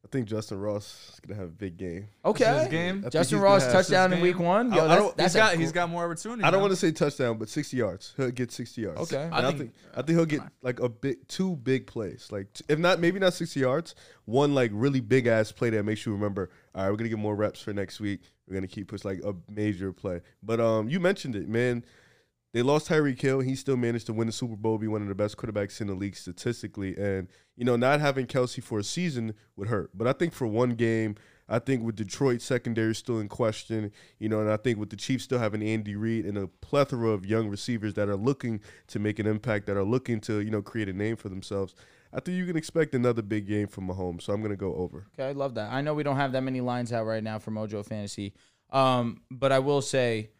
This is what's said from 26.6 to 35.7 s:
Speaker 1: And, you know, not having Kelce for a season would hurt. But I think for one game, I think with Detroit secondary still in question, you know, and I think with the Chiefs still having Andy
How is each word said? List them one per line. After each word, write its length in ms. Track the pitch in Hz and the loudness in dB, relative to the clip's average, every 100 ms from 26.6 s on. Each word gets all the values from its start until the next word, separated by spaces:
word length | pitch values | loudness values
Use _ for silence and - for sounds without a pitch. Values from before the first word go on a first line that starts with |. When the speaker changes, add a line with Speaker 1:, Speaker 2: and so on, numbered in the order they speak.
| 110 - 95 90 | -8 -6 -6 -2
Speaker 1:
And, 300 | 101 95 90 _ _ - | -2 -2 -6 _ _ -2
you 80 | |
know, 100 | 120 | 0
not 240 | 123 127 147 | 4 4 4
having 300 | 147 135 123 | 2 0 -2
Kelce 340 | 131 127 - | 0 0 -4
for 160 | - 110 | -4 -4
a 60 | |
season 500 | 104 - 175 127 113 107 _ - | -2 -4 -2 -2 -6 -8 _ -10
would 100 | 104 | -2
hurt. 240 | 107 76 | -2 -4
But 140 | 92 117 | -2 0
I 60 | |
think 200 | - 170 | 2 -2
for 140 | - 117 | -2 -2
one 240 | 107 123 117 | 2 2 2
game, 400 | 117 113 110 104 _ _ - | 2 2 0 -6 _ _ -4
I 100 | 113 | -2
think 240 | - 131 | 0 0
with 140 | 113 107 | 0 -4
Detroit 440 | 104 - 139 120 | -8 0 2 2
secondary 520 | - 123 123 113 110 | 0 -2 0 0 0
still 240 | 110 - 113 | -2 -4 -4
in 80 | 104 | -4
question, 640 | - 113 110 - 113 104 - - _ | 0 0 0 -4 -4 -4 -10 -20 _
you 80 | 107 | -2
know, 120 | 110 | 0
and 80 | 107 | 2
I 80 | 107 | 2
think 220 | 127 107 | 0 -2
with 120 | 104 | -4
the 40 | 104 | -8
Chiefs 280 | - 131 | -4 -4
still 160 | - 123 | 0 0
having 240 | 110 107 | 0 0
Andy 320 | 107 | -2